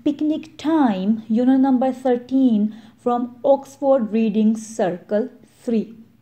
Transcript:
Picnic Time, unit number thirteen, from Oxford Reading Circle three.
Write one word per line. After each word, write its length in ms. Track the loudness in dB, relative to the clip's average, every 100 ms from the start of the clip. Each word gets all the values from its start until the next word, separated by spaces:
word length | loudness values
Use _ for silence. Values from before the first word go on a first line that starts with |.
Picnic 540 | -4 -2 -2 -4 -8 -8
Time, 640 | -2 2 2 0 -2 -2 -2
unit 320 | 0 2 2
number 320 | 2 2 0
thirteen, 840 | -2 -2 -2 0 2 2 2 0 -4 -20 _
from 380 | -4 -2 -4 -2
Oxford 680 | 0 0 -2 -4 0 2 0
Reading 460 | 0 0 2 2 0
Circle 720 | -4 -4 -4 -4 -4 -4 -4 -10 _ _
three. 320 | -4 -2 -4 -10 -20 _